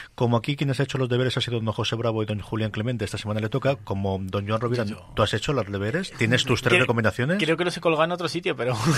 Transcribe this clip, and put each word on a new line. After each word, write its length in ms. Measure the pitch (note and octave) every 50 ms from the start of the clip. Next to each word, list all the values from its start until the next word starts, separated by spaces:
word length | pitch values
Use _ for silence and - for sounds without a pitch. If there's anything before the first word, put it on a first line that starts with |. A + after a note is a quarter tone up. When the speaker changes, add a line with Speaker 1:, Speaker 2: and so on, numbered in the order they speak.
| - - -
Speaker 1:
como 220 | - B2 A#2 A#2+
aquí 180 | A#2 A2 - C#3+
quien 140 | C#3 D#3 C#3
ha 120 | C3 -
hecho 160 | C#3 - -
los 120 | C3 C3 A#2+
deberes 260 | B2 A#2+ B2+ B2+ -
ha 60 | B2+
sido 180 | - - A#2+ A2+
don 140 | A2 A2 -
José 240 | - A2 - -
Bravo 260 | A2+ A#2 A#2 A2 A2 G#2+
y 20 |
don 140 | G#2 G#2+ G#2
Julián 320 | - - - A2 A2 G#2+
Clemente, 320 | - G#2+ G#2+ B2 B2 A2 G#2
esta 140 | - -
semana 240 | G2 - G#2 G#2+ G#2+
le 80 | G#2+ G#2+
toca, 260 | - C3+ - C3 C#3
como 440 | - - - G#2 G2 G2+ G2 F#2+ F#2+
don 260 | G2 F#2 F#2 G#2 G2+
Joan 140 | G2+ A2 A2+
Rovira, 240 | A#2+ A#2 B2 A#2+ A2
Speaker 2:
Yo, 100 | G2+ G#2+
yo. 160 | - - - -
Speaker 1:
¿tú 80 | - A2
has 100 | - -
hecho 180 | G#2 - -
los 180 | D3 D#3 - G2+
deberes? 440 | G2+ G2 G2+ G#2+ B2 F3 F#3+ - -
¿Tienes 320 | - - A2+ B2 A#2+ -
tus 160 | - B2 A2
tres 140 | - A#2+ A2+
Speaker 2:
Creo, 80 | - B2
Speaker 1:
recomendaciones? 600 | - A#2 A#2 A2 G#2 - - A#2+ C#3+ F3+ G#3 A3
Speaker 2:
creo 140 | D3+ E3
que 80 | D#3 F3+
los 100 | F3+ -
he 60 | F3
colgado 240 | D#3+ E3+ D#3+ D3 D#3+
en 80 | E3 F3
otro 160 | F3 F3 D3+
sitio, 260 | - E3 F3+ F#3 D#3
pero 180 | B2 A#2 B2+ B2 G#2+ A2+ E3 D3